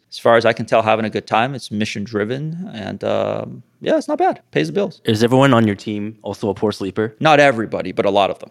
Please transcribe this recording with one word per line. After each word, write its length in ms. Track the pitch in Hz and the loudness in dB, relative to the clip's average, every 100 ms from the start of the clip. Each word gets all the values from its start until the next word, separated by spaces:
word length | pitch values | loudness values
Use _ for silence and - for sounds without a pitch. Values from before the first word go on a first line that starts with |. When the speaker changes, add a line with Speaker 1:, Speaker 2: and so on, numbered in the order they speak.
| _ | _
Speaker 1:
as 80 | - | -2
far 180 | 120 117 | 4 4
as 80 | |
I 80 | 113 | 4
can 140 | 117 113 | 0 0
tell, 160 | 117 | 2
having 220 | 110 110 | 4 2
a 60 | 110 | 0
good 180 | 104 - | -4 -2
time. 260 | 110 127 | 0 0
It's 160 | 135 - | -6 -8
mission-driven. 1000 | 104 107 - 101 107 107 131 156 170 185 | -6 -4 -6 -6 -4 -4 -4 -8 -10 -12
And, 320 | 110 98 101 | -10 -10 -6
um, 580 | 107 104 104 107 110 127 _ - | -4 -2 -2 -4 -8 -14 _ -10
yeah, 160 | - 311 | -2 -2
it's 100 | - | -2
not 100 | 302 | -2
bad. 220 | 370 - _ | -2 -2 _
Pays 160 | 147 156 | -2 -2
the 40 | |
bills. 280 | 151 202 - | -2 -4 -4
Speaker 2:
Is 180 | - 107 | -2 2
everyone 320 | 117 131 139 | 4 6 6
on 100 | 117 110 | 6 4
your 100 | 98 | 0
team 420 | - 104 107 107 | -6 -8 -8 -10
also 260 | 107 98 107 | -10 -6 -4
a 60 | |
poor 180 | 95 107 | -2 -2
sleeper? 420 | - 98 107 110 - | -2 -6 -4 -4 0
Speaker 1:
Not 180 | 156 147 | 2 6
everybody, 540 | 143 113 104 90 92 | 4 2 -4 -6 -6
but 120 | - | -2
a 60 | 98 | 2
lot 200 | 98 95 | 2 2
of 80 | - | -2
them. 100 | - | -12